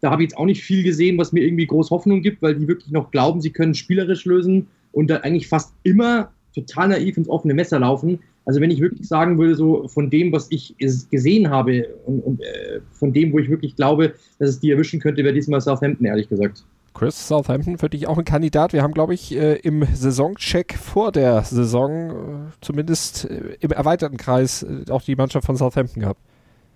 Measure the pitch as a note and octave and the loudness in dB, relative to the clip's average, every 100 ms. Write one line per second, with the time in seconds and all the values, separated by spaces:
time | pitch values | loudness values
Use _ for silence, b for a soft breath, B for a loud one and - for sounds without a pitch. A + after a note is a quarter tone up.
0 | C#3+ C#3+ D#3+ - F3 - - F#3+ F3+ D#3 | -2 0 0 0 0 0 0 0 0 2
1 | F3+ F3 E3 E3+ D3+ E3+ D#3+ D#3 D3+ F3 | 2 2 0 0 2 0 0 0 0 0
2 | G3+ G3 F3+ G3+ D#3 D3 D3+ F3 - D3+ | 2 2 2 0 0 0 0 -2 -4 -4
3 | - C3+ C#3 E3+ D#3+ - D#3+ D3+ - F#3 | -2 0 2 0 -2 0 0 0 -2 0
4 | F3+ F#3 F3+ F3+ F3+ F#3+ - b b - | 0 -2 2 2 4 2 0 b b -2
5 | D#3 D#3 C#3+ E3+ - D#3+ - _ F#3 G3+ | 0 0 0 -2 0 -4 -4 _ 2 4
6 | A#3 A#3 G3+ _ _ - B2+ - F#3+ F#3 | 4 2 -2 _ _ -12 -8 0 2 2
7 | F3+ E3+ D#3+ D3+ D#3 C#3 E3+ D3 B2 C3+ | 0 -2 -2 -2 0 0 0 0 2 0
8 | D#3 F3 b b - C#3 D#3+ D3 E3+ - | 0 -4 b b -2 0 2 2 0 -2
9 | - D#3+ E3+ E3 E3 D#3 D#3+ D#3+ C3+ D3+ | -2 0 2 4 4 4 2 2 -2 -4
10 | C#3+ D3+ F3 D#3 - D#3 - - C3+ B2+ | 0 2 2 0 -2 -8 -8 -4 -2 -2
11 | - C#3 C3+ G#3+ E3 C3+ B2 B2 A#2 - | -2 0 4 4 4 2 2 0 -2 -8
12 | - C3+ C3+ C3 - - G1+ G#2 - - | -6 -4 -2 -4 -6 -10 -10 -10 -12 -4
13 | C#3 C3 D#3+ D3 B2+ D#3 C#3+ - C#3 D3+ | 0 2 2 2 0 -2 -4 0 2 4
14 | D#3+ - B B C#3 C3 D3+ C#3+ D#3 D#3+ | 2 -2 B B -2 0 2 2 0 -2
15 | D#3 C#3 C#3 D3 D3 C#3 C#3+ C3 D3 C#3+ | -2 0 0 0 0 0 0 0 -2 0
16 | A2+ G#2+ G#2 G2+ G2+ G2+ _ _ _ - | 0 0 -2 -2 -2 -4 _ _ _ -4
17 | B2 - - D3+ C#3 C3+ D#3+ F3 D#3 D3 | -4 -4 -2 0 0 -2 -4 -4 -4 -4
18 | - D#3 - D3+ D#3+ F#3 - D3+ C#3+ D#3 | -4 -2 0 0 2 2 2 2 0 0
19 | D#3+ F3+ - C#3+ D3+ D3 E3+ D3+ C#3 C3+ | 0 -2 -4 0 2 2 0 0 2 2
20 | C3+ B2+ D3+ G3+ - F3 - - - G3+ | 0 2 0 -2 -2 -2 -2 -8 -4 -2
21 | G#3+ D#3+ B2+ A2+ G2+ A#2+ A#2 A#2+ C#3 D#3+ | 0 2 4 2 2 0 0 0 0 -2
22 | E3 - - D3 D3+ - - D3 D#3+ D#3+ | -8 -10 -12 -12 -14 -14 -8 -4 -2 -2
23 | - - - - - - D3+ - D3 F3 | -4 -8 -10 -10 -12 -4 -2 0 0 0
24 | D3+ C3 - B2+ C3 - - C#3 C#3 C3 | -2 -4 0 2 2 -2 -8 -10 -4 -4
25 | - C3+ C3+ D3 - C3 B2+ C3+ B2 - | -2 -2 0 0 -2 0 0 0 -2 -2
26 | G#2 - _ b b b b | -4 -6 _ b b b b